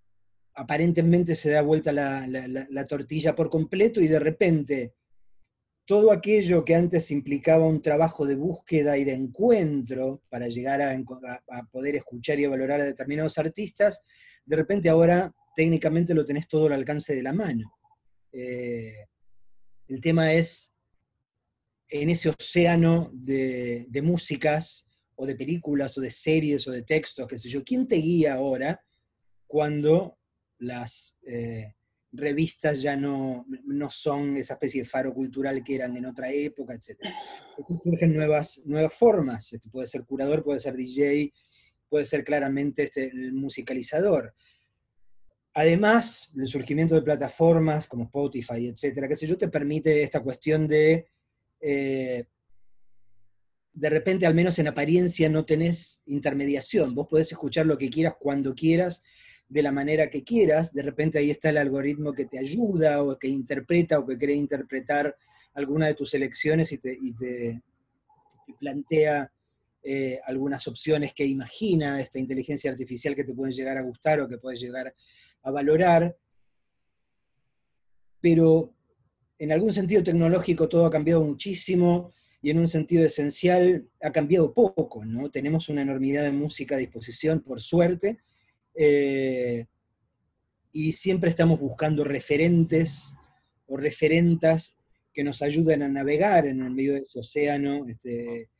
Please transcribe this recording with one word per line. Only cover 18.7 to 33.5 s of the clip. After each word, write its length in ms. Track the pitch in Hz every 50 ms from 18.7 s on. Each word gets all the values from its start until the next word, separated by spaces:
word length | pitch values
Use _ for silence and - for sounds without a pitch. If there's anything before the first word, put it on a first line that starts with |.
| 120 117 113 113 110 107 104 _ _ _ _ - - - - - - - - - - - - -
el 120 | 135 127
tema 320 | - 165 165 165 160 156 160
es, 400 | 165 165 165 - - - - _ _ _ _ _ _ _ _ _ _ _ _ _ _ _ _ _ _ _ _ _ _ _ _
en 220 | - 147 147 160
ese 200 | 170 165 - 160
océano 800 | 151 - - - - 175 175 170 170 170 165 165 165 170 170 - -
de, 760 | 127 127 131 135 135 131 131 127 123 123 120 120 120 120 123
de 140 | 117 139 147
músicas, 840 | 165 175 170 - - 151 131 - 151 147 156 160 - - - _ _ _ _ _ _ _
o 100 | - 135
de 80 | 135 135
películas, 640 | 120 127 139 170 170 - 151 147 139 139 127 - 139
o 20 |
de 100 | 131 117
series, 560 | - - - 160 156 160 156 147 143 139 - 135
o 20 |
de 120 | 127 123 117
textos, 440 | - 156 156 151 - - - 123
qué 100 | 120 135
sé 120 | 117 - 120
yo, 160 | 123 143 135
¿quién 240 | - 254 254 262 -
te 80 | 220
guía 380 | 170 156 160 175 170 156 147 135
ahora 460 | 127 139 139 131 127 135 147 190 - _ _ _ _ _ _ _ _ _ _ _ _ _
cuando 680 | _ - 151 151 151 151 147 147 151 156 180 190 175 - _ _ _ _ _ _ _ _ _
las, 600 | 120 123 123 123 120 117 - - - - _ _ _
eh, 480 | 131 120 120 117 117 117 113 110 107 - _ _ _ _ _ _ _ -
revistas 680 | 123 139 147 143 147 165 165 - _ - 156 147 135 131
ya 120 | 147 143
no, 520 | 139 139 143 139 135 135 131 127 123 123 135